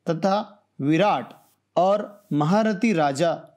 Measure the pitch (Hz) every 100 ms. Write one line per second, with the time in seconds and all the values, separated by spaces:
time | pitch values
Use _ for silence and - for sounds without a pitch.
0 | - 165 190 202 220 - _ - 139 165
1 | 208 156 110 - _ _ _ 165 185 208
2 | - - _ 147 151 208 220 190 226 165
3 | 143 135 170 139 -